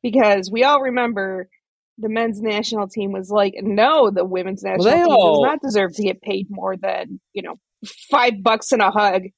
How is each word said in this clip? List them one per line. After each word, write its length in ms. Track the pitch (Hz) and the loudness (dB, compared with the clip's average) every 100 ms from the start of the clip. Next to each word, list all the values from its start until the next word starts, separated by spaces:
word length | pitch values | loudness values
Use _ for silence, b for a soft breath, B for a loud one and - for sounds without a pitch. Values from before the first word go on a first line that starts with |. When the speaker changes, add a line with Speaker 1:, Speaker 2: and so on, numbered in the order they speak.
Speaker 1:
Because 480 | 247 247 214 202 185 | 4 4 6 4 0
we 140 | 226 | 2
all 160 | 262 285 | 4 4
remember 680 | 262 247 240 202 190 190 180 _ _ _ _ - | 2 -2 -2 -2 -4 -6 -10 _ _ _ _ -10
the 100 | 214 | -6
men's 300 | 226 233 202 | -2 -4 -4
national 480 | 220 208 208 220 196 | -4 -4 -4 -6 -6
team 240 | 220 196 | -6 -6
was 200 | 196 185 | -8 -2
like, 240 | 208 202 - | 0 0 -2
"No, 540 | 202 202 247 311 220 | -4 2 2 4 2
the 120 | 190 | 2
women's 380 | 185 185 185 190 | -2 -4 -6 -8
Speaker 2:
Well, 140 | 190 185 | -6 0
Speaker 1:
national 140 | 202 | 2
Speaker 2:
they 120 | 330 | 4
Speaker 1:
team 40 | 349 | 4
Speaker 2:
all 320 | 254 175 151 | 4 4 4
Speaker 1:
does 80 | 190 | 2
not 120 | 302 | 0
deserve 320 | 277 208 190 - | -2 -2 -2 -2
to 80 | |
get 180 | 202 185 | -4 -4
paid 240 | 220 196 196 | -6 -6 -6
more 300 | 196 190 190 | -8 -8 -6
than, 420 | 190 185 185 190 _ | -6 -6 -10 -16 _
you 80 | 208 | -14
know, 140 | 202 165 _ _ 214 - - | -12 -16 _ _ -20 -20 -2
five 320 | 277 240 208 | 0 0 0
bucks 280 | 208 220 - | 0 0 0
and 120 | 240 | 0
a 80 | 190 | 2
hug." 320 | 208 202 190 190 | 2 0 0 -6